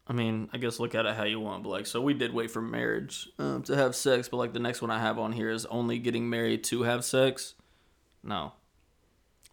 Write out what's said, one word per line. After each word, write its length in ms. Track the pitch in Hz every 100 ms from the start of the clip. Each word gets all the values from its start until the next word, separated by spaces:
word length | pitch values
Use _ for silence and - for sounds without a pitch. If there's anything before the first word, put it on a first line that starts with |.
| -
I 60 |
mean, 360 | 120 113 110 107
I 60 | 123
guess 220 | 120 117
look 160 | 117 113
at 100 | 107
it 100 | 110
how 80 |
you 160 | 107 110
want, 240 | 104 95
but, 60 | 101
like, 160 | 95 107
so 160 | 117
we 120 | 139 139
did 180 | 117
wait 160 | 117 117
for 120 | 113
marriage, 680 | 113 117 120 113 135 - - -
um, 240 | 143 131
to 120 | 135 139
have 200 | 127 -
sex, 320 | 139 123 123
but, 100 | 123
like, 160 | 120
the 60 | 117
next 220 | 120 120
one 80 | 117
I 80 | 113
have 200 | 110 113
on 140 | 110
here 180 | 117 113
is 140 | 117 -
only 320 | 120 120 120
getting 300 | 120 117 117
married 340 | 117 113 110 -
to 160 | 120
have 220 | 120 120 -
sex. 480 | 131 131 131 - - _ _ _ _ _ _
No. 300 | 104 95 71 - _ _ _ _ _ _ _ _ -